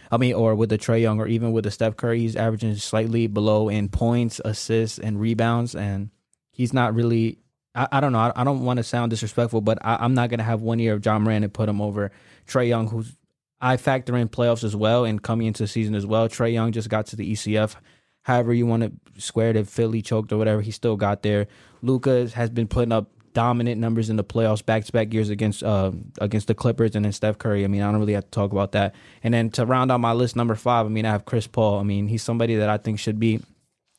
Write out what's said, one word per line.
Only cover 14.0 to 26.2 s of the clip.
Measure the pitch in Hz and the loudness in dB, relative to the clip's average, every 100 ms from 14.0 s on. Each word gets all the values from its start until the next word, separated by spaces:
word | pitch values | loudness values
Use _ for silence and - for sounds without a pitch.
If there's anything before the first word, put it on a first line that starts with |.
| 127 123 | 0 -2
in | 113 | -2
playoffs | - 120 117 | 0 0 0
as | 113 104 | -2 0
well | 107 120 | 2 2
and | 117 107 | 2 -2
coming | - 117 113 | -2 -2 -2
into | 104 | -2
the | 104 | -4
season | 113 107 104 | -2 -2 -2
as | 101 | 0
well. | 110 113 | 0 0
Trae | - 117 | 0 -2
Young | 117 113 | 0 -2
just | 113 110 | -2 -2
got | 110 107 | -4 -4
to | 110 | -8
the | 101 | -6
E | |
C | 107 107 107 | -4 -2 0
F. | 107 - _ _ _ _ | 0 -4 _ _ _ _
However | - 123 117 | 0 0 2
you | 120 117 | 2 2
wanna | 113 113 - _ - | 0 -2 -6 _ -14
square | - 113 113 | -6 0 2
it, | 110 | 2
if | 101 | 0
Philly | - 113 113 | -2 0 -2
choked | - 110 107 | -2 -4 0
or | 107 | 0
whatever, | 110 107 | 2 0
he | 104 | -2
still | - 120 104 | -2 -2 0
got | 101 101 | 0 0
there. | 104 104 104 - - _ | 0 0 -2 -8 -20 _
Luka | 120 131 131 123 123 | -2 0 2 2 0
has | 117 117 | -2 -2
been | 120 110 | -2 0
putting | 127 117 | 0 2
up | 113 104 _ _ | 0 -2 _ _
dominant | 120 120 120 120 113 | 0 0 2 0 0
numbers | 113 113 110 | 0 0 0
in | 110 | -2
the | |
playoffs | 98 117 113 104 - | -2 0 2 2 0
back-to-back | 110 107 117 110 | -2 0 -2 0
years | 110 107 | 0 -2
against, | 104 107 101 | 0 -2 0
uh, | 110 101 95 87 - | 0 2 0 -4 -12
against | - | -6